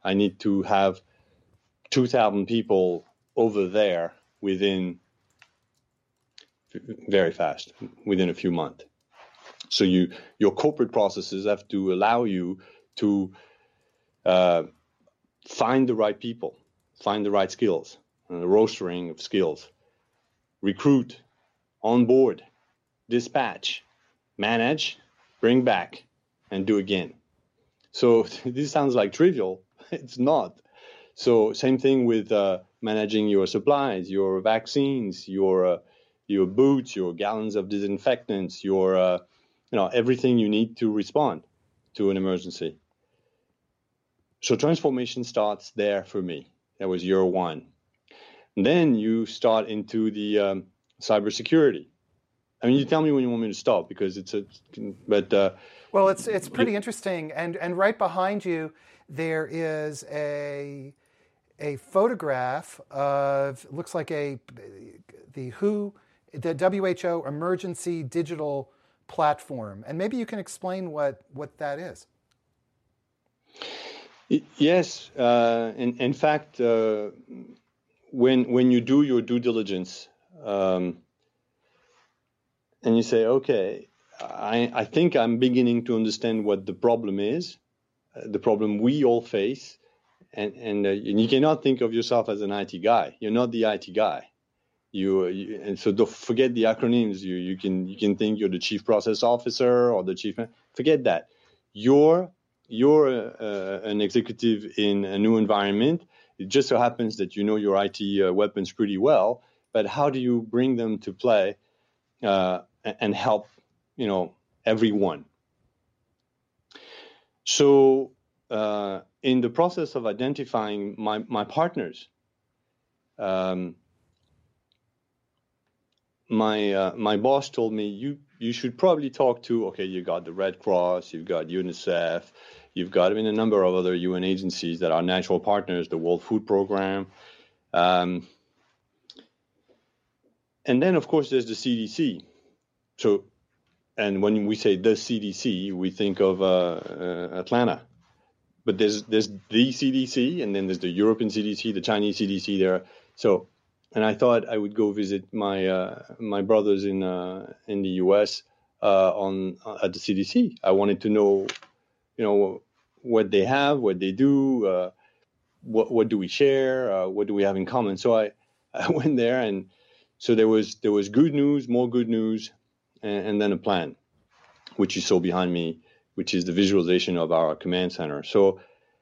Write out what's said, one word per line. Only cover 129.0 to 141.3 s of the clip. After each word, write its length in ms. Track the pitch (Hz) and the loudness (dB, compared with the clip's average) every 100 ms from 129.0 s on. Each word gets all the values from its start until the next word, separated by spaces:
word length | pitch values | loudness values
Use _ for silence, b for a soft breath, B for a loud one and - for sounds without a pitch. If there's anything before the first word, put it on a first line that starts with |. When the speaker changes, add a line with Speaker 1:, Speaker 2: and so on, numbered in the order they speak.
| 139 | -2
Speaker 1:
talk 320 | - 131 120 | 0 0 0
to," 220 | - 117 98 | -2 -2 -2
okay, 160 | - | -4
you 180 | 95 92 | -6 -6
got 220 | 90 85 | -4 -6
the 80 | 82 | -6
Red 260 | 87 95 - | -4 -4 -4
Cross, 540 | - 90 90 92 - | 0 2 2 -2 -6
you've 140 | 82 85 | -12 -6
got 220 | 85 80 | -4 -4
unicef, 760 | 92 90 78 - 87 85 85 - _ B B B | -4 -6 -6 -4 -2 -2 -4 -8 _ B B B
you've 160 | - 90 | -8 -2
got, 220 | 92 90 | 2 2
I 20 | |
mean, 120 | 107 110 | 2 -2
a 60 | |
number 300 | 107 113 104 | 0 2 4
of 120 | 92 | 4
other 200 | 92 90 | 2 0
U 200 | 90 90 | 0 -2
N 100 | 92 | -2
agencies 560 | 92 95 92 - 85 85 | -2 -2 -4 -6 -6 -4
that 120 | 87 | 0
are 100 | 82 | 0
natural 380 | 87 92 87 90 | 0 -2 0 -2
partners, 480 | 107 101 92 90 82 | 0 -2 -2 -6 -4
the 100 | 80 | -4
World 240 | 85 87 | -2 -2
Food 240 | - 110 107 | -2 -4 0
Programme. 600 | 98 98 101 95 98 95 b b b b b _ | 0 0 -2 -2 -4 -8 b b b b b _
Um, 520 | - 90 90 87 87 - b b b b b _ _ _ - - _ _ _ _ _ _ _ _ _ _ _ _ _ | 2 4 4 0 -4 -8 b b b b b _ _ _ -20 -20 _ _ _ _ _ _ _ _ _ _ _ _ _
and 180 | - 127 | 0 2
then, 120 | 175 | 4
of 120 | 175 - | 2 2
course, 220 | 160 | 0
there's 180 | 143 | 2